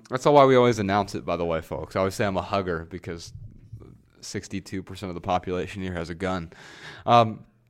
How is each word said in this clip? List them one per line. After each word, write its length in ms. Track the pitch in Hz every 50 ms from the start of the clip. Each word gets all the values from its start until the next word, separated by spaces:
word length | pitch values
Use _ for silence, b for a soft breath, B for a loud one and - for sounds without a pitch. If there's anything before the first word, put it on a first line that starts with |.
| - -
that's 160 | 123 131 -
all 100 | 160 147
why 100 | 143 135
we 100 | 135 131
always 240 | 123 123 123 113 110
announce 380 | 101 95 98 104 98 - -
it, 80 | 80 60
by 120 | 82 87
the 80 | 85 87
way, 160 | 85 82 80
folks. 340 | - - 78 71 78 - -
I 20 | 101
always 160 | 95 95 -
say 100 | - 110
I'm 120 | 101 95
a 60 | 90
hugger 440 | 87 - 104 98 92 90 85 80 82 82
because 440 | 92 85 - 92 85 85 - - - - - - - - - - - - - - - - _ _ _ _
sixty-two 640 | - - - 104 - - 101 98 - - 104 95 90
percent 260 | - 95 92 104 92
of 60 | 85
the 40 | 87
population 640 | - 101 90 92 - 95 90 90 78 - 98 101
here 120 | 92 92 90
has 160 | 85 82 80
a 40 | 85
gun. 380 | 82 95 92 92 90 82 82 B B B B B B B B B B B
Um, 400 | B 120 120 113 110 107 - - _ _ _ _